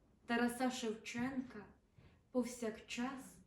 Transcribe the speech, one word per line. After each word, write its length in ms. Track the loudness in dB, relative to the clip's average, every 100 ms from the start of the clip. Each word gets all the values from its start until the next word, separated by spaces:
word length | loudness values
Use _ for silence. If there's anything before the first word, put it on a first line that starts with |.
| -20 -14 0
Тараса 460 | 4 4 4 2
Шевченка 880 | 2 -2 -2 -4 -2 0 -2 -4 -8 -14 -18 _ -20 -20 -20 _
повсякчас 920 | 0 2 0 -2 -4 -6 -2 -2 -4 -12 -18